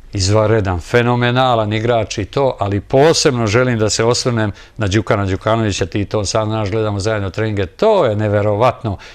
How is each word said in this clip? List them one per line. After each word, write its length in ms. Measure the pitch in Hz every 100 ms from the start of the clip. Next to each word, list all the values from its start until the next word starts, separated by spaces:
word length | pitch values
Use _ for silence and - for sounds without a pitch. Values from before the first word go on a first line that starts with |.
| -
izvanredan, 640 | 101 95 107 107 113 95 90
fenomenalan 920 | - 120 120 123 120 123 131 117 104
igrač 440 | 110 113 117 104 -
i 80 | 95
to, 300 | - 135 -
ali 220 | 101 101
posebno 640 | - 135 151 156 156 123 113
želim 320 | 113 127 117
da 100 | 107
se 140 | -
osvrnem 480 | 113 120 131 117 107 - - -
na 100 | 104
Đukana 380 | 104 - 107 98
Đukanovića, 600 | 92 - 113 110 95 95
ti 200 | 107 98
to 200 | 110 98
sad 220 | 113 107
znaš, 240 | 110 104
gledamo 280 | 110 107 101
zajedno 300 | 98 110 98
treninge, 360 | 98 110 101 92
to 400 | - 220 208 135
je 100 | 104
neverovatno, 800 | 107 104 104 104 123 - 110 92 -